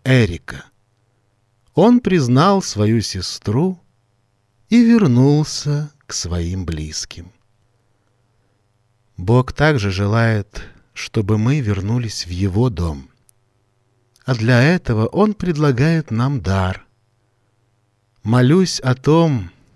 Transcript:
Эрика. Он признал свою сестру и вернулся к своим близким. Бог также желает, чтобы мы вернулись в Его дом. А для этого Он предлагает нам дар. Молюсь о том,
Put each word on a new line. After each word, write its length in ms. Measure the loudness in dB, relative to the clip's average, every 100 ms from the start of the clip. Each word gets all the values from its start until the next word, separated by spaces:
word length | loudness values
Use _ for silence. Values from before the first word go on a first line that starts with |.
Эрика. 640 | 2 2 2 -2 -12 -18 -20 _ _ _ _ _ _ _ _ _ _ 2
Он 260 | 4 4
признал 600 | 2 0 2 2 4 2
свою 380 | -2 -2 0 0
сестру 800 | -2 -8 -10 -8 -4 -2 -2 -4 _ _ _ _ _ _ _ _ _
и 160 | 4
вернулся 1040 | 6 4 4 4 4 2 0 -6 -4 -4 -6 _ -12
к 40 |
своим 540 | -10 -6 -4 -4 -6 -6
близким. 680 | -6 -8 -10 -12 -16 -20 _ _ _ _ _ _ _ _ _ _ _ _ _ _ _ _ _ _ -8
Бог 380 | 0 0 0
также 380 | 0 0 0 -2
желает, 680 | -2 0 0 0 0 -4 -12 -16 -20 _
чтобы 440 | -16 -6 -4 0 0
мы 240 | 0 0
вернулись 640 | -2 -2 -2 -4 -4 -8 -8
в 60 |
Его 380 | -4 -2 0 0
дом. 400 | -2 -6 -6 -14 _ _ _ _ _ _ _ _ _ _ _ -6
А 100 | -2
для 260 | 2 4
этого 440 | 4 0 0 -2 -2
Он 260 | 0 0
предлагает 760 | 0 -4 0 0 2 0 0 -2
нам 300 | -4 -2 -2
дар. 440 | -2 -2 -2 -6 -14 _ _ _ _ _ _ _ _ _ _ _ _ _
Молюсь 580 | -2 2 4 4 2 -2
о 120 | -4
том, 580 | -2 2 2 2 0 -6 -14 _